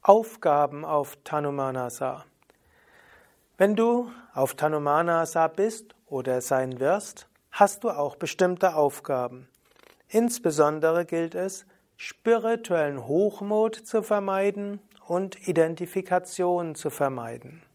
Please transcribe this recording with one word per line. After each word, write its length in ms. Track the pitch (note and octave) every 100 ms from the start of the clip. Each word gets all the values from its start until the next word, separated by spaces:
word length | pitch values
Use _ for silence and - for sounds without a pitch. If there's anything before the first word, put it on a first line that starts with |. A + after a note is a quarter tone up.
| -
Aufgaben 760 | G#3 A3 - E3+ D3 D3 C#3+ D#3+
auf 320 | D3+ C#3 - -
Tanumanasa. 960 | D3+ D3 C#3+ C3+ C3 B2 - C3+ C3+ - _ _ _ _ _ _ _ - - _ _ _ _
Wenn 180 | G3 G#3+
du 340 | A3+ A#3+ A#3+ - -
auf 200 | - C3+
Tanumanasa 960 | - D3+ D#3 D3 D3 E3+ E3 E3 E3+ D#3+
bist 460 | D#3+ G#3 A3 - - _
oder 340 | C3+ B2+ B2+
sein 400 | B2 C3+ C3 B2+
wirst, 480 | C3 G3 - - - _ _
hast 320 | - G3+ -
du 60 | A#3+
auch 260 | E3+ C#3+ -
bestimmte 600 | E3+ - F#3 F3+ F#3 D#3
Aufgaben. 760 | C#3+ - - C3+ B2 B2+ C3 _ _ _ - _ _
Insbesondere 960 | A3 A#3 A#3 E3+ D3+ D3 D#3 D#3+ E3 E3+
gilt 300 | E3 E3 E3+
es, 300 | F#3+ F#3+ - _ _ _
spirituellen 1080 | - - - A3+ A3 A#3 A3+ E3+ D3 C#3 A2+
Hochmut 720 | D3+ G#3 G3+ G3+ G#3+ A3 A3
zu 260 | - A3
vermeiden 760 | A3 G#3 G3 F#3+ G3 G3+ G3+ G3+ _ _ -
und 380 | F3 F#3+ - -
Identifikation 1300 | E3+ D#3+ E3 F3 - F#3 F3+ F#3 - F3+ F3 E3+ D#3
zu 140 | D3+
vermeiden. 720 | - C#3 C3 A#2 A#2+ C3 E3 -